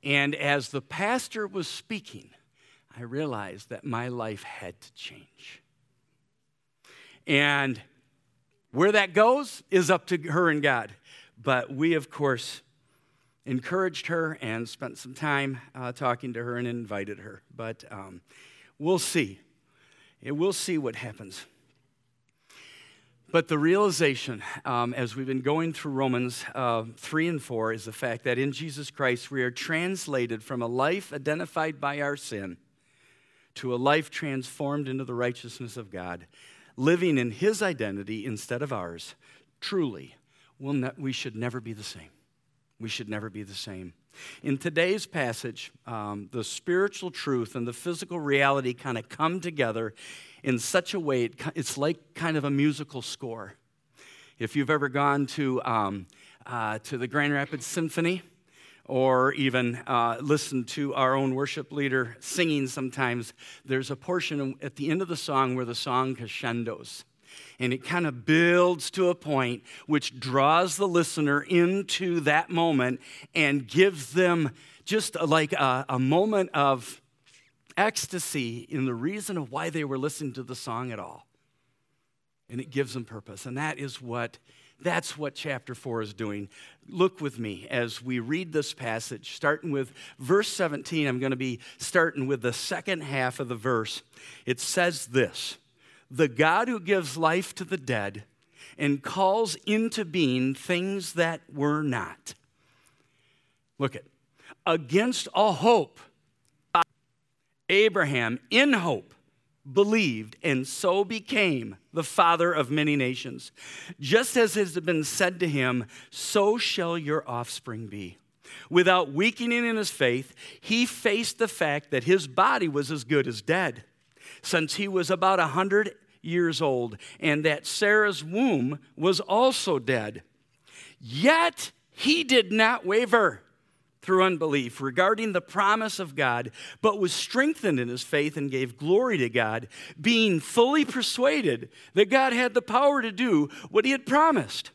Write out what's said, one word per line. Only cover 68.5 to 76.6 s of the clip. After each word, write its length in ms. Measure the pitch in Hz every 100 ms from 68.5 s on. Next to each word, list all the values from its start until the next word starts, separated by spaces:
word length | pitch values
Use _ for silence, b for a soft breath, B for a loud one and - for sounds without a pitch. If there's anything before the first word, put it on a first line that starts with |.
| 175 180 175 -
to 160 | - 180
a 60 |
point 480 | 180 151 139 127 120 - B B
which 320 | 151 - 127
draws 580 | 127 131 139 160 185 147
the 120 | 196
listener 540 | 175 160 - 147 143
into 760 | - 175 175 190 196 - 185 170
that 300 | 147 151 170
moment 500 | 170 165 143 127 127 B B B
and 340 | 160 147 143 120
gives 460 | 151 190 170 123
them 360 | 147 180 175 147 - B B
just 300 | - 214 -
a, 120 | 170 160
like 260 | 160 156
a, 320 | 160 139 127 131
a 100 | 131
moment 520 | 131 160 208 208 190
of 480 | 156